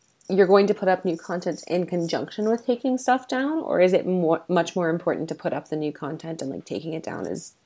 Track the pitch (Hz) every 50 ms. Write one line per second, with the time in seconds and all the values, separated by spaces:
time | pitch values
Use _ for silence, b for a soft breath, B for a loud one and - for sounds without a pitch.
0 | _ _ _ _ _ - 190 185 196 180 196 202 202 196 208 - 202 185 185 185
1 | - 185 165 165 - - 180 180 - 180 151 - - - 165 180 175 - 180 175
2 | 170 170 - 139 - - - - 214 214 233 226 - - 240 240 - 262 254 254
3 | - - 247 262 - - 254 254 269 285 311 320 - - - - 180 185 185 -
4 | - - 185 185 170 156 165 - - - 175 175 165 165 - 190 175 160 165 170
5 | - 170 151 - 156 160 156 156 - 175 - 143 151 - 156 156 151 147 147 -
6 | 156 139 160 156 - 165 165 160 - 269 - - - - - - 147 165 160 160
7 | - - - - 90 - - - - - - _ _